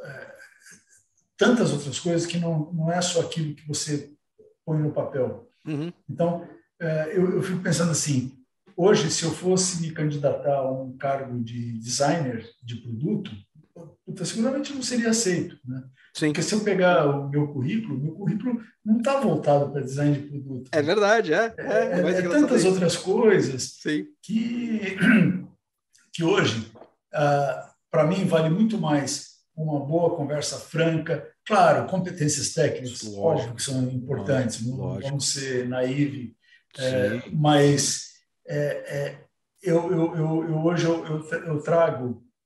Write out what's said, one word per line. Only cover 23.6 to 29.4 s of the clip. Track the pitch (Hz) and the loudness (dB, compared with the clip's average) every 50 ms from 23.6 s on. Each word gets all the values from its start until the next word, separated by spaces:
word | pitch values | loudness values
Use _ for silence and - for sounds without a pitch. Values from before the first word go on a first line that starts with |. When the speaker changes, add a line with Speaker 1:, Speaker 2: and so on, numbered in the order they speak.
| - - - - | -8 -10 -12 -8
Speaker 2:
Sim. | - 147 151 151 - - - _ _ | -6 -4 -4 -4 -4 -8 -14 _ _
Speaker 1:
que, | - 220 226 226 233 240 240 240 233 226 208 196 196 - - 202 220 220 196 160 139 - - - - | -4 -2 -2 -2 -2 -4 -4 -4 -4 -4 -4 -4 -6 -2 2 4 6 6 6 6 4 2 0 -6 -10
<clears throat> | - _ _ _ _ _ _ _ _ _ _ _ - | -18 _ _ _ _ _ _ _ _ _ _ _ -6
que | - 165 | -2 0
hoje, | 165 202 196 160 113 110 113 107 - - - - - _ _ _ _ - | 2 4 4 4 2 0 -2 -6 -10 -14 -20 -20 -20 _ _ _ _ -2
ah, | 151 147 143 143 143 143 135 127 - - - _ _ _ _ | 0 2 4 4 2 2 0 -2 -4 -8 -16 _ _ _ _
pra | - - 151 | 2 2 4
mim, | 156 185 185 185 | 4 2 2 0
vale | - 165 160 160 156 | 2 2 4 4 4
muito | 165 208 220 - - 175 | 4 4 2 2 2 0
mais | 160 151 147 143 135 127 - - - - _ _ | 0 2 2 0 0 -2 -6 -8 -10 -14 _ _